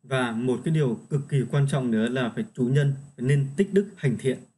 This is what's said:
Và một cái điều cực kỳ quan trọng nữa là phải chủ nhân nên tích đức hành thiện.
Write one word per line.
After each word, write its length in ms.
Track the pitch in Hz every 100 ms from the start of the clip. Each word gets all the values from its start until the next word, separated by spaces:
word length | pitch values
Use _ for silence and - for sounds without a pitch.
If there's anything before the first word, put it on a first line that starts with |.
Và 280 | - 131 123
một 280 | 113 127 120
cái 100 | -
điều 240 | 156 135 110 -
cực 120 | 147 -
kỳ 140 | 143 117
quan 160 | 143 139
trọng 240 | 143 127
nữa 160 | 110 117
là 240 | 127 117 113
phải 100 | 110
chủ 100 | -
nhân 300 | 123 139 143 135 - -
nên 300 | 123 143 139 -
tích 180 | 196
đức 140 | 190 208 -
hành 200 | 139 104
thiện. 180 | 135 123 -